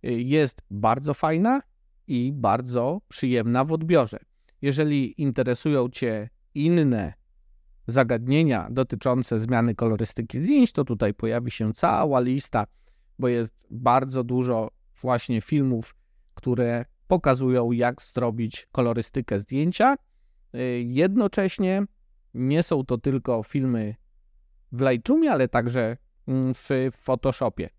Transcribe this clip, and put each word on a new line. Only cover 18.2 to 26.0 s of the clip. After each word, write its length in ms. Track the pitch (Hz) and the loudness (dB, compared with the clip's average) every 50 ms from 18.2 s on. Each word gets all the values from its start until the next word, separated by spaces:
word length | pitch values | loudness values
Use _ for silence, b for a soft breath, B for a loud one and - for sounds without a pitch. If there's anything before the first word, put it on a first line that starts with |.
| 123 120 107 117 117 107 - - - _ | -2 -2 -2 -2 -6 -6 -6 -10 -20 _
kolorystykę 680 | _ - 127 120 113 120 113 - - 139 120 - 107 101 | _ 0 0 0 0 -2 -4 -4 -6 -6 -4 -2 -4 -4
zdjęcia. 560 | 104 - 127 135 151 175 180 - 208 254 277 269 _ _ _ _ _ _ _ _ _ _ - | -4 -4 -2 -2 0 -2 2 4 4 4 4 2 _ _ _ _ _ _ _ _ _ _ -8
Y, 280 | 120 127 127 123 123 120 | -6 -4 -4 -2 -4 -4
jednocześnie 1000 | 120 123 131 165 190 196 233 214 196 - - 196 190 - - 202 185 190 196 202 202 _ _ _ _ _ _ _ _ _ | -2 2 2 2 2 4 2 0 2 0 0 0 0 0 0 0 0 0 0 -2 -4 _ _ _ _ _ _ _ _ _
nie 300 | 120 127 131 143 160 175 | -4 -2 0 2 0 0
są 220 | - 175 143 131 | 0 0 -2 -2
to 120 | - 123 117 | -2 -4 -2
tylko 460 | - 143 135 135 120 - 123 113 107 | -2 -2 -2 -2 -2 -2 -2 -2 -4
filmy 520 | - - 143 131 131 123 113 107 104 107 - _ _ _ _ _ _ _ _ _ _ _ _ _ _ | -4 -4 -2 0 0 -2 -2 -4 -6 -8 -12 _ _ _ _ _ _ _ _ _ _ _ _ _ _
w 100 | - 120 | -4 0
Lightroomie, 500 | 135 131 127 120 - - 262 320 330 302 | 2 2 2 2 2 2 2 2 4 2
ale 160 | 226 143 131 120 | 4 2 2 2
także, 500 | - 120 120 120 120 127 117 110 120 131 | 2 0 0 0 0 0 -2 -2 -4 -8